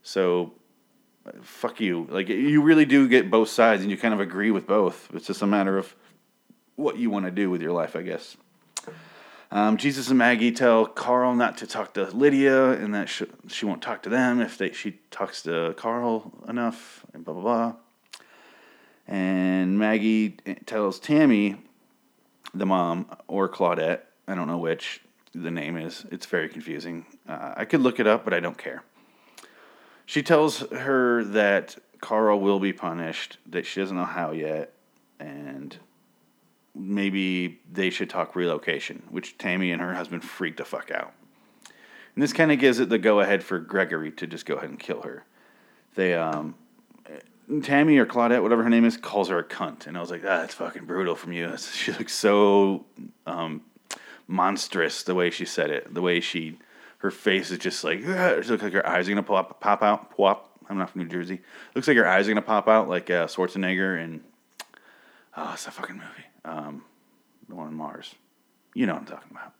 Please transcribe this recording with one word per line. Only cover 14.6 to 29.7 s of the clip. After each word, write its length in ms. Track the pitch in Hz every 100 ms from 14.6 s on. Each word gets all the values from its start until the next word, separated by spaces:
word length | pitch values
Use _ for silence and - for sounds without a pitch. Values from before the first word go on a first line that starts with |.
| 95
she 260 | - 104 - _
talks 320 | - 98 -
to 320 | 80 82 82 82
Carl 560 | 113 117 120 113 - - -
enough, 580 | 120 117 117 - - -
and 100 | -
blah, 100 | 82
blah, 80 | 85
blah. 320 | 101 117 117 117 _ _ _ - _ - - - - _ _ _ -
And 720 | 98 92 92 92 92 92 101
Maggie 520 | 107 110 110 110 107 - - - -
tells 320 | 110 101 95
Tammy, 580 | - 151 147 107 101 101 - _ _ _ _ _ _ _ -
the 120 | 92 95
mom, 400 | 92 87 85 - - -
or 200 | 98 95
Claudette, 520 | - 90 85 80 - - _ -
I 80 |
don't 140 | 95 78
know 100 | 85
which 420 | 82 80 - - _ _ _
the 200 | 85 85
name 240 | 82 76 85
is. 280 | 82 - -
It's 160 | 82 -
very 220 | 90 78
confusing. 580 | 80 82 76 85 82 - _ -
Uh, 260 | - - -
I 80 | -
could 140 | 151
look 200 | 127 120
it 60 | 104
up, 160 | 113
but 100 | 110
I 60 | 87
don't 180 | 85 -
care. 240 | - - _ _ _ _ _ - - _ -